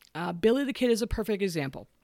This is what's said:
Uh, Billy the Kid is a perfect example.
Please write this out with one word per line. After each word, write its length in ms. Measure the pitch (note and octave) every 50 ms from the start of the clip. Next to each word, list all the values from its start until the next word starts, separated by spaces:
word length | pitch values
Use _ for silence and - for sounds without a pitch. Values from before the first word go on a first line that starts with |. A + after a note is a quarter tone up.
| _ _ -
Uh, 180 | D#3 F3 F3
Billy 320 | F3 E3+ - A3 B3 C#4 C#4+
the 100 | C4 -
Kid 180 | - B3+ A#3+
is 100 | A3+ G3+
a 60 | A#3+
perfect 360 | - - A3+ G#3 - G#3 F#3 G3+
example. 440 | F#3+ D#3+ D#3+ C#3 C3+ - - - _ _ _